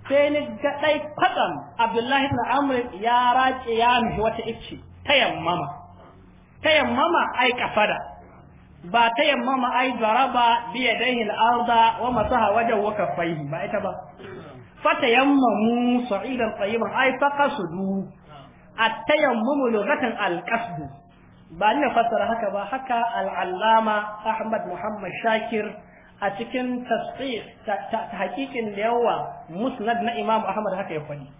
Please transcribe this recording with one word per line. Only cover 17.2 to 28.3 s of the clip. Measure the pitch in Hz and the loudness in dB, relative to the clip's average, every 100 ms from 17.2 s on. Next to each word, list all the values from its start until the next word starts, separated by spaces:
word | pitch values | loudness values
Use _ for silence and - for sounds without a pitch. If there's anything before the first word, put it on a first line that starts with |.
| 285 285 285 - 170 175 190 196 - - - - - - - | 0 4 0 0 -6 -4 -4 -4 -6 -12 -20 -20 -20 -20 -20
At-tayammumu | - 226 220 - 302 294 233 220 285 254 | 0 0 0 2 4 4 2 2 2 2
lughatan | 220 196 - 247 - | 2 2 0 0 -2
al-qasd. | 196 170 - 226 - 151 139 - - - - - - | -2 -2 -2 -4 -4 -8 -10 -14 -20 -20 -20 -20 -20
Ba | 170 208 | 0 2
ni | 262 | 2
na | 269 | 2
fassara | 233 233 214 202 | 2 2 0 0
haka | 226 214 | -2 -2
ba, | 202 196 | -4 -6
haka | 262 - 240 233 | -8 -2 -2 0
al-allama | 233 196 180 190 185 214 220 220 208 208 - | -2 -4 -4 -4 -2 4 4 4 0 -4 -6
Ahmad | 220 214 214 220 180 | -4 -4 -2 -4 -4
Muhammad | 175 208 214 190 - | -6 -8 -8 -10 -4
Shakir | 233 220 220 220 208 - - - - - | 0 0 0 -4 -4 -10 -18 -20 -20 -4
a | 202 | -4
cikin | 196 233 254 254 247 | -4 -6 -4 -4 -4
tasfir, | - 226 - - 269 220 - - | -2 -2 -2 -8 -6 -6 -10 -14
ta, | - 202 - | -6 -4 -4
ta, | 220 - | -6 -6
ta | 185 | -6
hakikin | 196 | -6